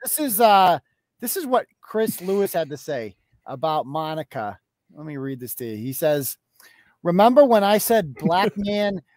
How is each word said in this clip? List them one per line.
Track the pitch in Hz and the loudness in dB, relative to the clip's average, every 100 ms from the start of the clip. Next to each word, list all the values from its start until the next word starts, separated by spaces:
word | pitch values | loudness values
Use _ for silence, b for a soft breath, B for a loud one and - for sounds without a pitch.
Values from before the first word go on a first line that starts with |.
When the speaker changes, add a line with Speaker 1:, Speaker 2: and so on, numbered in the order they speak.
Speaker 1:
this | - - | -6 -4
is, | 294 196 | -2 4
uh, | 233 196 185 160 - _ _ _ | 6 8 6 4 -2 _ _ _
this | 240 392 | -8 -6
is | 294 | -2
what | 247 - _ | -2 -2 _
Chris | - 214 220 - | -8 -4 -4 -4
Lewis | 180 196 196 | -4 -2 0
had | 175 156 | -2 -6
to | 143 | -8
say | - 139 110 95 _ _ - | -8 -8 -8 -14 _ _ -16
about | 131 160 156 131 | -6 -2 -2 -4
Monica. | 151 156 156 147 120 107 101 _ _ _ | -6 -6 -6 -8 -8 -10 -10 _ _ _
Let | - 156 | -18 -14
me | 143 | -10
read | 135 135 | -10 -10
this | 123 - | -12 -12
to | 120 | -10
you. | 107 | -8
He | 120 | -8
says, | 131 156 147 131 - _ b b b b b | -2 0 0 -2 -10 _ b b b b b
"Remember | 170 180 220 254 | -2 4 6 6
when | 277 226 | 6 6
I | 196 208 | 4 2
said, | - 226 165 | 2 0 0
'Black | 123 156 175 208 | -4 -2 0 0
Speaker 2:
<laughs> | 202 | -2
Speaker 1:
man, | 202 208 208 196 - | -4 -2 -2 -4 -10